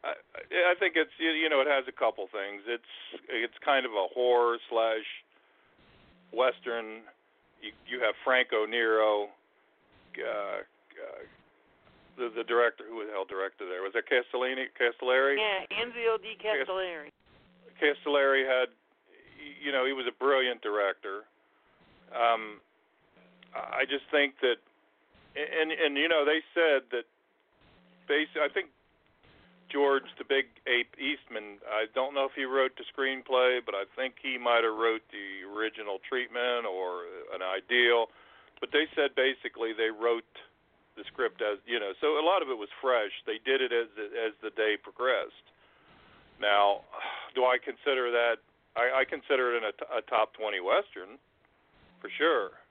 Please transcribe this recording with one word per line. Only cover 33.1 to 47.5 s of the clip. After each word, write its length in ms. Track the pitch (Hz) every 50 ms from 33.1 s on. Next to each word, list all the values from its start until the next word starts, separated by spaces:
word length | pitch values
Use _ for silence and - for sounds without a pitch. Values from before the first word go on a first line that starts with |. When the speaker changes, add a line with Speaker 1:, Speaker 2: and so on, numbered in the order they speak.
| 135 131 123 - 131 127 127 127 127 123
Speaker 1:
but 160 | 117 113 101
I 80 | 98 98 _ -
think 200 | 135 131 131 123 -
he 220 | - 135 131 123
might 240 | 123 120 120 117 113
have 100 | 113 110
wrote 300 | 110 113 113 113 113 _ _
the 320 | - 104 101 98 98 98 92
original 540 | 98 101 107 110 110 - 110 107 104 98 95 - -
treatment 580 | 135 127 123 117 117 120 120 123 120 120 117
or 380 | 107 92 95 92 90 90 87 87 87 95 90 - -
an 140 | - 92 92
ideal. 640 | 92 95 98 - - 123 123 120 120 120 117 113 - - - - - - - - _ _ -
But 140 | - 123
they 160 | - 147 156 151 -
said 180 | 156 143 139 -
basically 560 | 135 131 135 131 - - 120 - - 117 113 110
they 160 | 107 110 110
wrote 340 | 110 107 113 120 117 117 - _ _ - - _ _ _ _ _ _ _ _ _ _
the 80 | 110 101 -
script 300 | - - 123 110 - - 117
as, 180 | 104 104 98
you 160 | _ 117 120 113
know, 140 | 104 98 95 -
so 180 | - 147 156 147
a 60 | 156
lot 180 | 170 190 190
of 60 | 160 135
it 100 | 127 110
was 140 | 107 123 - -
fresh. 300 | - 131 123 117 107 101 - -
They 160 | - 113 110 113 _
did 160 | 131 131 135
it 100 | 131 120
as, 160 | 120 117 117 110 101 107 107 101 - -
as 140 | 113 110 104 _
the 80 | - 107 -
day 180 | 110 110 110 107 101
progressed. 680 | - - - - 120 131 123 98 - - - - _ _ _ _ _ _ _ _ _ _ - - - - - - _ _ _ -
Now, 460 | 107 104 101 101 101 101 101 - - _ - - - - - - - - _
do 100 | 127 127
I 140 | 127